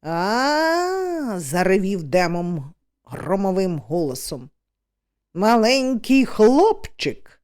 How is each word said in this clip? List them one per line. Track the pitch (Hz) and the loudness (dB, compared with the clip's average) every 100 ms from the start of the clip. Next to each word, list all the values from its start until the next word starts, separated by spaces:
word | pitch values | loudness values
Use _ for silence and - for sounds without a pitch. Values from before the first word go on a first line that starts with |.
А! — | 151 165 185 226 269 302 320 330 359 381 370 339 277 196 | -6 -4 -2 0 0 0 0 0 -2 -4 -4 -4 -4 -6
заревів | 147 156 180 190 190 196 | -4 -2 2 2 0 -4
демон | 156 175 175 175 175 175 139 - _ _ | -2 0 0 0 -4 -6 -8 -16 _ _
громовим | _ 131 151 196 196 185 190 165 | _ -12 -4 -2 0 0 -2 -4
голосом. | - 165 156 131 - 143 127 _ _ _ _ _ _ _ _ | -4 -4 -2 -4 -10 -12 -14 _ _ _ _ _ _ _ _
Маленький | 160 208 233 220 269 254 254 - 269 | -2 2 4 4 2 0 -4 2 2
хлопчик! | 254 - 214 262 403 427 - - - - - _ | 2 4 6 6 4 2 -6 -8 -8 -8 -14 _